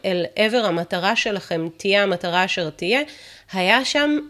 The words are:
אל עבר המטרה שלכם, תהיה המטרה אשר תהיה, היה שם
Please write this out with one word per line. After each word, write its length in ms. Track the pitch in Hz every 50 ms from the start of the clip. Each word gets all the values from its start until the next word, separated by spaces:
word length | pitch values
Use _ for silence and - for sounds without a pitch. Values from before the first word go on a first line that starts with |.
| -
אל 220 | 190 180 175 165 - -
עבר 280 | - 214 220 233 247 214
המטרה 500 | 190 165 170 175 - 190 180 180 196 339
שלכם, 520 | 330 - 226 202 180 - - 175 165 165 165 165
תהיה 260 | - - 196 196 202
המטרה 420 | 202 196 180 175 - 175 170 180 185
אשר 260 | 196 - 185 165 151
תהיה, 300 | 147 - 170 185 233 277 302 - - - - - - - - -
היה 320 | 190 190 180 190 226 254 262
שם 340 | - - 294 294 294 294 294 294